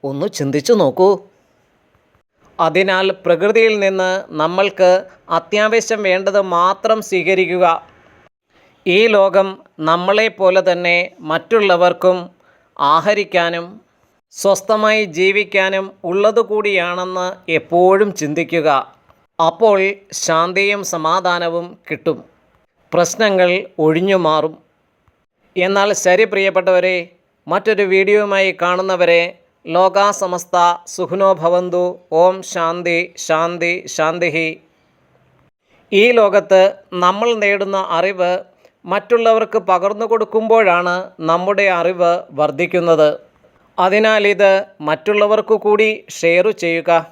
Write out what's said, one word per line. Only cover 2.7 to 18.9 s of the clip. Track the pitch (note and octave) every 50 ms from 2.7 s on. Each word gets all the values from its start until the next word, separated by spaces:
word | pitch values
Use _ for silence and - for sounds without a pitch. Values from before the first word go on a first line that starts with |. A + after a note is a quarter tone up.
| D#3 F#3 F#3+ F#3+ F#3+ F#3 F#3+ F#3+ F#3+ - -
പ്രകൃതിയിൽ | F3 F3 D#3+ F3+ G#3 G#3+ A3+ A3+ A3+ G#3+ G#3 G3+
നിന്ന് | G3 F#3+ F#3+ F#3 F#3 F#3 G3 - - D#3+ D#3
നമ്മൾക്ക് | D#3 D#3+ F3 F#3 G3 G3+ G3 - F#3 F3+ F#3 F#3+ F#3+ - - _ _ - E3+
അത്യാവശ്യം | E3 E3 - G#3 G#3 G#3+ G#3+ A3 A#3 G#3+ - A3+ G#3+ G#3 F#3+
വേണ്ടത് | F3+ F#3+ F#3+ G3 G3 G3+ G3 F#3+ F3
മാത്രം | E3+ F3 F#3 G3 F#3+ - - A3 A3 G#3
സ്വീകരിക്കുക. | - G3 F#3 E3 E3+ F#3+ F#3 F#3 E3 F3+ F3+ F3+ E3+ E3 - - - _ _ _ _ _ _ _ _ _ _ _ _ _ _ _ _ _ _ _ F#3 F3
ഈ | G3 A3+ A#3 G#3+
ലോകം | G3+ G3 G3 E3+ G3 F#3+ G3 F#3+ F#3+ - _ _ - D#3 D#3+
നമ്മളെപ്പോലെ | E3 F3 F3+ F#3+ G3+ G#3+ A3 A3 A3 - F#3+ F#3 F#3 F#3+ F3+ F3+
തന്നെ | F3 F3 F3 F3 F3 F3 F3+ F#3 - - E3 D#3
മറ്റുള്ളവർക്കും | D#3 E3 E3 _ A3+ A3 G#3 G3 F3+ E3+ F3+ F3+ F3 F3 - F#3 F#3 F3+ F3 F3+ _ _ _ _ _ _ _ _ _ - C#3+ C#3+ D3+
ആഹരിക്കാനും | E3 E3 G3+ G#3+ G#3 G3+ - - F3 E3+ E3+ E3+ E3+ E3+ F3 G3+ A3 _ _ _ _ _ _ _ _ _ _ _ - -
സ്വസ്ഥമായി | G3 G3 G3 G3 - A3 G#3+ G#3+ G#3+ G#3+ G#3+ G#3+ F#3 D3+
ജീവിക്കാനും | E3 F#3 F#3+ G3 G#3 G#3 - G3 G3 F#3+ F#3+ F#3+ F#3+ G3 G3 - _ - E3+
ഉള്ളതുകൂടിയാണെന്ന് | F3 G3 G3+ A3 A3 A#3 A3+ G3 G#3+ G#3+ G#3 G#3 G3 F#3 E3+ F3 F3 F3+ F#3 F#3 F#3 F#3 F3+ F3+ F#3+ - _ - E3 D3
എപ്പോഴും | D#3+ - E3+ F3 F3+ F3+ F#3+ G3 G#3 G3+ F3+ -
ചിന്തിക്കുക. | D#3 C#3+ D3+ D#3+ E3 - F3 E3+ D3 D#3 C#3+ C3+ - -